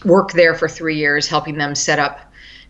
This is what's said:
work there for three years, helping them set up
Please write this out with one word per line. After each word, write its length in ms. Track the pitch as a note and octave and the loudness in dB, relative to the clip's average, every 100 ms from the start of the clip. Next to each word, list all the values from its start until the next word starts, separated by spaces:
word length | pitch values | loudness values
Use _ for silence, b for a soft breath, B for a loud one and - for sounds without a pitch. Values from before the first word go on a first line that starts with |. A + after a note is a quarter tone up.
| G3+ | 2
work 260 | F3+ F#3+ | 4 4
there 200 | E3+ E3+ | 4 4
for 160 | E3 D#3+ | 4 -4
three 260 | D#3 D#3+ D#3 | -4 -6 -2
years, 300 | D3+ D3 D3 | 0 0 0
helping 300 | D#3 D3+ D3+ | -2 -4 -6
them 160 | C#3+ | -4
set 240 | C#3+ - D3 | -4 -2 0
up 220 | C#3+ - - B B B B | -2 -4 -20 B B B B